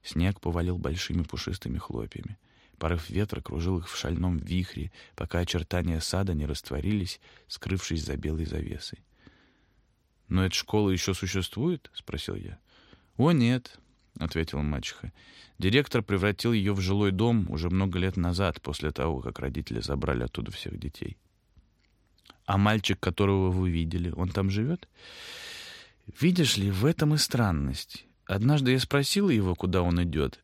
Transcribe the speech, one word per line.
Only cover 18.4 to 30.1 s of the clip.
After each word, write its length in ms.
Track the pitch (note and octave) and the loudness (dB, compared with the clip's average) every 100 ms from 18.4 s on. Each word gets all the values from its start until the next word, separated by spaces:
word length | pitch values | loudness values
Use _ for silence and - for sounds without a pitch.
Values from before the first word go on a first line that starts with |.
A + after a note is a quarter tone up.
| F#2+ D#2 | 0 0
после 300 | - D2+ D2+ | -6 -4 -4
того, 300 | C#2+ C#2+ C2+ | 0 -2 0
как 180 | A#1+ - | -6 -6
родители 400 | C2+ - - A1 | -4 -4 -6 -6
забрали 440 | G#1+ C#2 C#2 B1 | -2 -2 0 0
оттуда 280 | A#1+ - A1+ | -2 -4 -8
всех 280 | - - - | -8 -10 -8
детей». 380 | D2+ - - - _ _ _ - _ _ _ _ _ _ _ - - | -10 -8 -12 -12 _ _ _ -20 _ _ _ _ _ _ _ -20 0
«А 120 | G2 | 4
мальчик, 420 | G2+ G#2+ - G2 | 6 4 2 0
которого 520 | - F2 G2+ G2 F#2 | 0 2 4 4 4
вы 180 | F#2 F#2 | 2 2
видели, 420 | E2+ E2 F2 F2 | 2 0 0 -2
он 180 | D#2+ F#2 | -2 -2
там 200 | G2+ F#2+ | 0 0
живёт?» 400 | G2 A#2+ F3 - _ - - - - - - - - - _ - - | 0 0 -2 -6 _ -20 -18 -16 -16 -14 -16 -16 -18 -20 _ -20 2
«Видишь 380 | D#3+ F3+ C#3+ - | 2 4 2 2
ли, 120 | G2 | 2
в 160 | F#2+ C3 | 2 2
этом 280 | E3+ D3+ | 4 2
и 40 | D3+ | 4
странность. 880 | - B2 G#2+ D#2+ C#2 B1+ - - - _ - | 2 2 2 2 0 -4 -8 -16 -18 _ -4
Однажды 460 | G2 A2+ D3 B2+ | 0 4 4 4
я 80 | C3 | 2
спросила 500 | - C#3+ C#3 G3+ G3+ | 4 2 2 2 4
его, 240 | A#2 F#2 | 4 4
куда 280 | F2+ F#2+ F#2 | 0 2 2
он 200 | F2 F2 | 4 2
идёт, 380 | F2 | 2